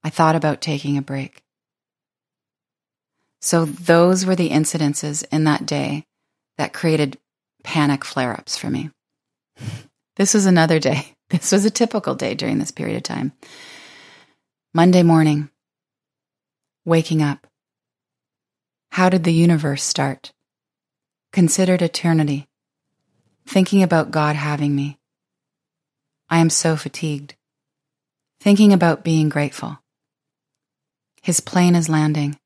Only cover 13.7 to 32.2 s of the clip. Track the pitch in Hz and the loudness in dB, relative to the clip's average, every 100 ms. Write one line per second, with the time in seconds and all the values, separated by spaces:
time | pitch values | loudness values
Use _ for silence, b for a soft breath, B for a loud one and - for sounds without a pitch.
13.7 | B B B B B B B _ _ _ | B B B B B B B _ _ _
14.7 | 165 180 180 170 160 156 147 147 _ _ | 2 4 6 4 4 2 0 -4 _ _
15.7 | _ _ _ _ _ _ _ _ _ _ | _ _ _ _ _ _ _ _ _ _
16.7 | _ 165 165 160 160 147 139 _ _ _ | _ 0 0 2 0 0 -4 _ _ _
17.7 | _ _ _ _ _ _ _ _ _ _ | _ _ _ _ _ _ _ _ _ _
18.7 | _ _ - 185 180 165 165 170 160 151 | _ _ 0 2 2 2 4 4 2 0
19.7 | 139 - - 139 135 - _ _ _ _ | -4 -4 -4 -4 -6 -16 _ _ _ _
20.7 | _ _ _ _ _ _ - 170 - 185 | _ _ _ _ _ _ 0 2 2 0
21.7 | 180 170 - 170 160 147 143 - _ _ | 0 -2 -2 0 0 0 -4 -8 _ _
22.7 | _ _ _ _ _ _ _ - 190 180 | _ _ _ _ _ _ _ -2 0 2
23.7 | 202 180 165 151 156 151 147 147 147 147 | 2 4 2 0 -2 -2 -2 -4 -4 -2
24.7 | 139 143 139 _ _ _ _ _ _ _ | -2 -4 -10 _ _ _ _ _ _ _
25.7 | _ _ _ _ _ _ 165 165 - 165 | _ _ _ _ _ _ 2 2 2 -2
26.7 | 156 156 - 156 147 143 - _ _ _ | -2 -6 -10 -8 -8 -12 -20 _ _ _
27.7 | _ _ _ _ _ _ _ 208 202 208 | _ _ _ _ _ _ _ 2 6 6
28.7 | 196 170 151 165 160 151 147 147 - - | 6 4 0 0 0 0 -2 -6 -8 -14
29.7 | 151 _ _ _ _ _ _ _ _ _ | -14 _ _ _ _ _ _ _ _ _
30.7 | _ _ _ _ _ - 170 - 180 175 | _ _ _ _ _ -4 -4 -2 2 4
31.7 | 175 160 156 151 151 | 2 0 0 0 0